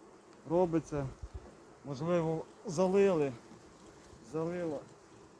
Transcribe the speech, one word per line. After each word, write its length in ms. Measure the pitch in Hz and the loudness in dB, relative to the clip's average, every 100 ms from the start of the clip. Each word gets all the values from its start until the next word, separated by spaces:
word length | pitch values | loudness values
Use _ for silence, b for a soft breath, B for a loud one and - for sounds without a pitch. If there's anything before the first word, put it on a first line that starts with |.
| - - - - 127 | -20 -20 -20 -14 -2
робиться. 560 | 170 180 160 - 147 135 - - - - - - - | 2 2 0 -2 -4 -6 -8 -14 -14 -16 -20 -20 -16
Можливо, 600 | 135 127 160 175 160 160 - - 226 | -10 -6 0 2 2 -2 -6 -14 -6
залили. 680 | 160 185 196 196 170 139 120 - - - - - - - - - | 0 4 6 6 4 2 -2 -14 -20 -20 -20 -20 -20 -20 -20 -8
Залило. 480 | 156 165 175 170 139 - - - - - - | -6 -4 -4 -4 -6 -10 -20 -20 -20 -20 -16